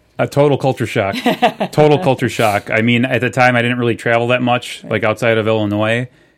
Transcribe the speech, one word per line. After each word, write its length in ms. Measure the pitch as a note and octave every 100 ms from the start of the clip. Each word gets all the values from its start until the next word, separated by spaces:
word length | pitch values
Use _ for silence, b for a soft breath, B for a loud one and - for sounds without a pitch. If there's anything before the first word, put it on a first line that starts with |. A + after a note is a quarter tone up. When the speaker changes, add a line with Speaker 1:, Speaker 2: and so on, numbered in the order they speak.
| _ -
Speaker 1:
A 80 | B2+
total 300 | - D3 C3+
culture 280 | C#3 B2+ A2
shock. 300 | - G2 D#3
Speaker 2:
<laughs> 560 | D4 - A#3 - G#3+
Speaker 1:
Total 260 | - D3+ C#3+
culture 300 | C3+ B2+ B2
shock. 420 | - A2+ G2+ -
I 120 | A2+
mean, 240 | A2+ A#2+ C3
at 160 | B2+
the 80 | A#2+
time, 260 | C3 B2 B2
I 60 |
didn't 160 | A#2+ B2
really 180 | A#2+ A2
travel 300 | - A#2 A#2+
that 140 | B2
much, 400 | B2 B2 - -
Speaker 2:
Right. 100 | -
Speaker 1:
like, 120 | A2
outside 340 | G#2+ G#2+ A#2+ A2+
of 100 | G#2+
Illinois. 600 | A2 G#2 G#2 G#2+ A#2 B2+ b b